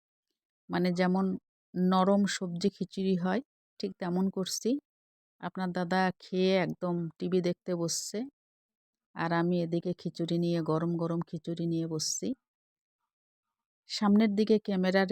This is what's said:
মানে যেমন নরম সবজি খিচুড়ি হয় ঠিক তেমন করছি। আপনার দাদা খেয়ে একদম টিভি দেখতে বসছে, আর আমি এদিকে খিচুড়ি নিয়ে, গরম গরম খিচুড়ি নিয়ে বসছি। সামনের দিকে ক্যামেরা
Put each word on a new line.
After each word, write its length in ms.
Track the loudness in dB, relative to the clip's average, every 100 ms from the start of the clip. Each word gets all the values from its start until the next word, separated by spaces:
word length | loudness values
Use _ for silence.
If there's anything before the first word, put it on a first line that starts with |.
| _ _ _ _ _ _ -6
মানে 200 | -2 0 2
যেমন 240 | 2 2 0 -4 -10 _ _
নরম 480 | 0 2 4 4 4 2 -2
সবজি 320 | -6 -2 -2 -2
খিচুড়ি 380 | -6 -4 0 0
হয় 160 | 0 -2 -4 _ _ -10
ঠিক 120 | -10 -6
তেমন 220 | -2 0 0 -2
করছি। 340 | -4 -4 -2 -4 -6 _ _ _ _ _
আপনার 280 | -10 -6 -4 -2
দাদা 220 | 0 2 2 -2
খেয়ে 300 | -4 0 4 4
একদম 300 | 2 -2 -4 -2 -4 -6
টিভি 220 | -2 0 0
দেখতে 240 | -2 -4 -4
বসছে, 360 | -2 -4 -6 -8 -10 -12 _ _ _ _ _ _ _
আর 160 | -4 0 2
আমি 160 | 2 2
এদিকে 280 | 0 -2 -2 -4
খিচুড়ি 360 | -6 -4 -2 0
নিয়ে, 140 | 0 0 0
গরম 220 | 0 0 -2
গরম 180 | -2 -2 -4
খিচুড়ি 360 | -8 -8 -4 -2
নিয়ে 140 | -2 -2
বসছি। 340 | -4 -4 -4 -4 -6 _ _ _ _ _ _ _ _ _ _ _ _ _ _ -12
সামনের 400 | -2 4 4 4 2
দিকে 180 | 2 2 2
ক্যামেরা 360 | 0 2 2 2